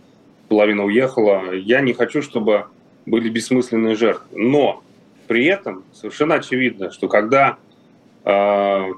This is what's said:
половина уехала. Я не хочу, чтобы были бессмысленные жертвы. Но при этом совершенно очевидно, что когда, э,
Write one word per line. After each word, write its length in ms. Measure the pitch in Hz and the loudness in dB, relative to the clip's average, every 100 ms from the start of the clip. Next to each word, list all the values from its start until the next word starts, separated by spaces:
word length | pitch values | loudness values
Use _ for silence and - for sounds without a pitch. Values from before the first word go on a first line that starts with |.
| _ _ _ _ - | _ _ _ _ -2
половина 360 | 107 104 101 | 2 2 2
уехала. 680 | 101 110 131 127 104 98 92 | 0 2 0 2 2 2 -2
Я 260 | 95 92 127 | -6 0 0
не 120 | 135 | 0
хочу, 300 | 113 117 151 | -2 -2 -4
чтобы 420 | 139 123 107 104 101 _ _ _ - | -4 -4 0 0 -2 _ _ _ -4
были 220 | 117 117 | -2 -2
бессмысленные 640 | 113 - 127 123 113 110 | -4 -2 -2 0 0 0
жертвы. 420 | 110 113 - - 90 | 2 0 0 -6 -4
Но 460 | 117 143 120 - - _ _ _ - | 0 2 2 -2 -12 _ _ _ -4
при 160 | 117 143 | 0 0
этом 380 | 190 117 95 - | 0 -4 -12 -16
совершенно 400 | - 107 - 151 | -16 -8 -2 0
очевидно, 560 | 151 - 127 127 104 92 | -2 -2 -2 -2 -4 -10
что 160 | - 123 | -6 0
когда, 500 | 107 107 135 131 - _ _ _ _ _ _ | 0 2 2 2 -2 _ _ _ _ _ _
э, 600 | - 101 101 101 101 98 95 | -2 2 2 2 2 0 -2